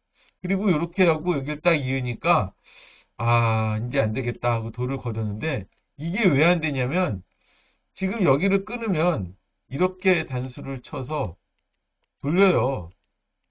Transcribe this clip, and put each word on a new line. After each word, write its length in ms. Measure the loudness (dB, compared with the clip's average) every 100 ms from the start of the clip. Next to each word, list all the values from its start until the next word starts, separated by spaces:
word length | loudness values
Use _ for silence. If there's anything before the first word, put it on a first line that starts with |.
| _ _ _ _
그리고 300 | -2 0 2
요렇게 340 | 2 0 4
하고 320 | 4 4 0 -2
여길 240 | -2 0
딱 140 | 2
이으니까 800 | 2 0 -2 -2 -2 2 2 0 -8 _ -20 -20 -20 _ -4
아, 640 | 2 2 2 2 0 -2 0
이제 140 | 0
안 120 | 0
되겠다 400 | 0 -4 -2 -2
하고 180 | -2 -4
돌을 280 | -4 -4 -4
걷었는데 680 | -4 -4 -4 -4 -4 -4 -8 _ _ -10
이게 280 | -6 0
왜 200 | 2 4
안 160 | 4 2
되냐면 640 | 0 -2 -2 0 -2 -4 -8 _ _ _ _ _ _
지금 280 | -6 -4 0
여기를 420 | 2 2 2 0
끊으면 720 | -2 -6 -2 0 0 0 -6 -10 _ _ _
이렇게 580 | -2 -2 0 0 0 0
단수를 560 | -6 -6 -8 -10 -10
쳐서 540 | -8 -10 -6 -4 -4 -6 _ _ _ _ _ _ _ _
돌려요. 680 | -2 4 4 4 0 -4 -8 -16 _ _ _ _ _